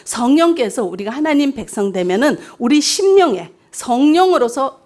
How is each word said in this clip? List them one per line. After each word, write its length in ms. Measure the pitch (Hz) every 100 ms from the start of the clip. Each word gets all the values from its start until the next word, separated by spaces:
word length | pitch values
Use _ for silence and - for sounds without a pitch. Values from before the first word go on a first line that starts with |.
성령께서 800 | - - 240 294 339 339 214 254
우리가 280 | 185 180 202
하나님 420 | 262 311 285 285
백성 380 | 269 180 - 202
되면은 460 | 185 180 185 196 165 - -
우리 240 | 233 294
심령에 720 | 285 - 392 392 339 185 170 _ _
성령으로서 1080 | - - 247 294 330 370 330 240 277 269 -